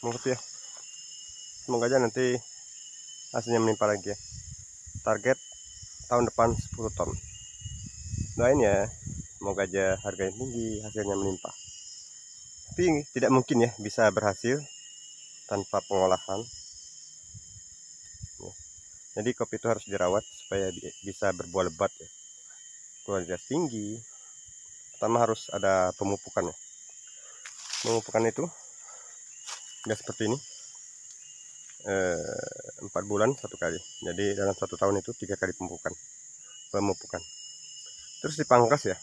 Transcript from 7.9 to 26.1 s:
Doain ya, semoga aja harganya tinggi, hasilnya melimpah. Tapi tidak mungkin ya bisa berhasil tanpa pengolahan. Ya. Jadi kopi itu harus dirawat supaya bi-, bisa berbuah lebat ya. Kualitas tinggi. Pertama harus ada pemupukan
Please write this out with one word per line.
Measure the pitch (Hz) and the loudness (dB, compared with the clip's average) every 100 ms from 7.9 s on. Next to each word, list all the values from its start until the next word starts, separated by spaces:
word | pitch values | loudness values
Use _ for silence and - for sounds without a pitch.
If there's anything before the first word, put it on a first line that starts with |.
| - - - - - | -12 -8 -4 -4 2
Doain | 120 143 | 6 8
ya, | 110 101 110 - - - - - | 6 6 2 -4 -12 -10 -12 -8
semoga | 98 95 | -4 0
aja | 98 95 95 95 | 0 4 2 2
harganya | 101 92 95 101 | -2 -2 -2 -2
tinggi, | 131 120 113 107 | -4 -2 -2 -4
hasilnya | 107 107 101 98 | -6 -4 0 2
melimpah. | 98 95 - - - - - - - - - - - - - | 0 -2 -6 -12 -16 -16 -16 -16 -18 -20 -20 -20 -20 -20 -12
Tapi | - 175 151 147 127 | 0 4 4 0 2
tidak | 120 | 6
mungkin | 131 123 120 | 6 6 4
ya | 117 - | 4 2
bisa | 104 - 110 | -6 4 6
berhasil | 98 104 98 117 143 143 - - - - - - - - | 6 2 2 0 0 -2 -16 -18 -20 -20 -20 -20 -20 -4
tanpa | 101 98 101 - | -4 0 -2 0
pengolahan. | 98 92 92 - 98 117 - - - - - - - - - - - - - - - - - - - | 4 6 4 2 -4 -4 -12 -16 -18 -18 -18 -20 -20 -18 -18 -18 -20 -20 -20 -20 -20 -18 -14 -14 -12
Ya. | 50 - - - - - - - | -14 -14 -20 -20 -20 -20 -10 -2
Jadi | 110 | 0
kopi | 123 113 110 | 0 -2 0
itu | 117 | 0
harus | 110 - | 0 0
dirawat | 98 90 98 | 2 4 4
supaya | - - - 98 95 | 0 -18 -4 0 0
bi-, | 90 85 - | -4 -10 -10
bisa | 98 95 101 | -12 -2 0
berbuah | 90 87 90 90 | 0 -2 0 0
lebat | 80 98 - | 2 -2 -2
ya. | 82 - - - - - - - - - - | -20 -20 -20 -20 -20 -20 -20 -20 -20 -18 -4
Kualitas | 98 85 90 - | -2 -2 -6 -2
tinggi. | 139 165 113 104 113 113 - - - - - - - - | -2 0 -2 -6 -8 -12 -20 -20 -20 -20 -20 -20 -20 -20
Pertama | - 107 117 117 | -2 4 6 6
harus | 110 - | 4 -2
ada | 101 98 95 92 - | 0 4 6 4 2
pemupukan | 98 | 0